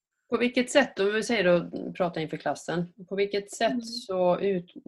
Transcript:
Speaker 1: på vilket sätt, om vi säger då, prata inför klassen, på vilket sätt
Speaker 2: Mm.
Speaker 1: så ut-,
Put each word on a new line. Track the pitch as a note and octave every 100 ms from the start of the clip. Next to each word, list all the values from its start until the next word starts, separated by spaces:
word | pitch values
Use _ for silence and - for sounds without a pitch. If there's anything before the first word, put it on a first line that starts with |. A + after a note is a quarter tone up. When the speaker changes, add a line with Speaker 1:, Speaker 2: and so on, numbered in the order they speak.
| _ _ _
Speaker 1:
på | A#3+
vilket | A#3+ B3+ B3
sätt, | D4 C4 -
om | G3
vi | G#3+
säger | G#3 A#3
då, | F3+ F3 F3 - -
prata | F3 F3+ E3+
inför | D#3 D#3
klassen, | D3+ C#3 - E3 F3 - F3+
på | G3
vilket | G3+ G3+ G3+
sätt | - A3+
Speaker 2:
Mm. | B3+
Speaker 1:
så | A3+ - - F#3 F3+ F3
ut-, | G3 F#3 F3 -